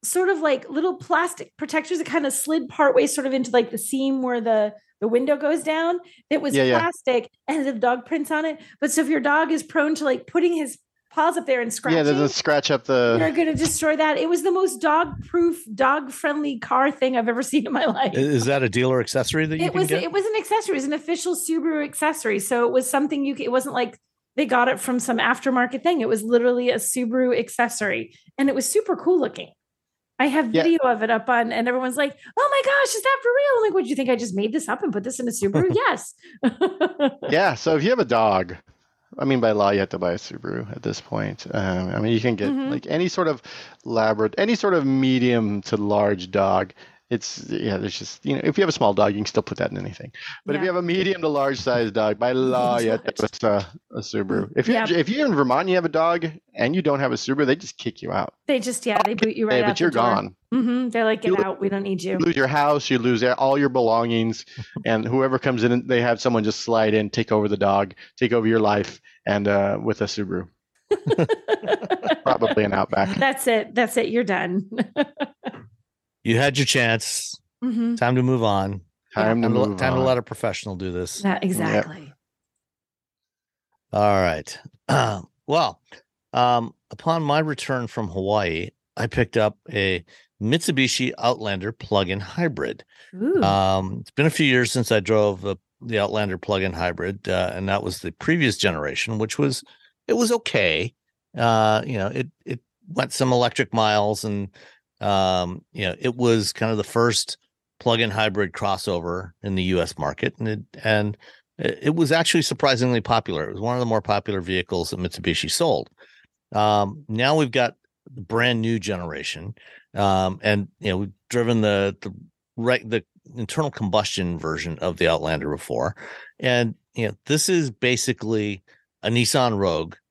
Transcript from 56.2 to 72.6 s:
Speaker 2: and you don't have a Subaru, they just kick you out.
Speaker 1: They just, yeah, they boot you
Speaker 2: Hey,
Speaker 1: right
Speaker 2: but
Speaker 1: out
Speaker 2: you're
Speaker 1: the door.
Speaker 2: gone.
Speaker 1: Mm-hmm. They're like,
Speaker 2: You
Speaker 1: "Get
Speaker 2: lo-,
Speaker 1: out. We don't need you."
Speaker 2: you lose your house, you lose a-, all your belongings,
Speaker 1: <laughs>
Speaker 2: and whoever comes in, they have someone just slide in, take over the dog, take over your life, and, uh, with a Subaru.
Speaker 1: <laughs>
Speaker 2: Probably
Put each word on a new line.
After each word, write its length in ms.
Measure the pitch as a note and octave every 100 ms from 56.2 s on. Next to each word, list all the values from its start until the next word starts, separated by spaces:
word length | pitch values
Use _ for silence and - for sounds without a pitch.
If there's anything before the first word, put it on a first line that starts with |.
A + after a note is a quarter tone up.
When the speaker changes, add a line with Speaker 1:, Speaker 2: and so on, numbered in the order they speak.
| E3 D#3 _ -
Speaker 2:
and 180 | A#2
you 80 | F3
don't 160 | D#3 C#3+
have 140 | C3+
a 20 |
Subaru, 320 | A#2+ - C3+ C#3+
they 80 |
just 240 | D3 - -
kick 240 | A#2+ -
you 80 | -
out. 240 | - - _ -
Speaker 1:
They 100 | C4+
just, 260 | A3 A#3+ -
yeah, 140 | G#3
they 100 | G#3+
boot 220 | G#3+ A3 -
you 100 | A3
Speaker 2:
Hey, 100 | A3
Speaker 1:
right 60 | A2
Speaker 2:
but 40 |
Speaker 1:
out 100 | G3
Speaker 2:
you're 100 | E3+
Speaker 1:
the 100 | A#2+
door. 140 | A#2+
Speaker 2:
gone. 220 | G2+ G2+ - _
Speaker 1:
Mm-hmm. 360 | B3 B3 B3 B3
They're 160 | A#3
like, 180 | A3 G#3+
Speaker 2:
You 120 | F3+ F#3+
Speaker 1:
"Get 80 |
Speaker 2:
lo-, 60 | F#3+
Speaker 1:
out. 80 | F#3
We 80 | G3
don't 160 | G3
need 180 | G3+ F#3+
you." 100 | F3
Speaker 2:
you 60 | F#3+
lose 160 | E3+ D#3
your 100 | C3
house, 420 | D3 C#3+ D3 -
you 80 | C3
lose 240 | A#2 A#2
a-, 120 | B2 -
all 200 | C3+ C3+
your 120 | C#3+
belongings, 760 | C3 A#2 A2+ A#2 A#2 A2+ A2 - - A#2
Speaker 1:
<laughs> 180 | -
Speaker 2:
and 200 | A2+ A2+
whoever 340 | A2+ B2+ C3+ C3
comes 240 | C#3+ B2
in, 240 | A#2 A#2+ B2
they 140 | B2
have 200 | A#2+ A#2
someone 220 | C3 A#2
just 180 | G#2+ -
slide 300 | - A2+ A2
in, 180 | A2 G#2
take 200 | - A2+
over 160 | G#2+ G#2
the 100 | G2+
dog, 380 | G2+ G2 G2+ - - -
take 160 | A#2+
over 160 | A#2 A2
your 100 | A2+
life, 400 | G#2+ G#2 G2 - - _ -
and, 180 | G#2 G2+
uh, 320 | G2+ G2 G2+
with 200 | A2 G#2+
a 60 | G#2
Subaru. 420 | - G2 F#2 F2+ _ _ _ _
Speaker 1:
<laughs> 1300 | G#4 - - E3 A4 - G#4+ - - - F#4 - D#4+
Speaker 2:
Probably 400 | - B2+ A2 -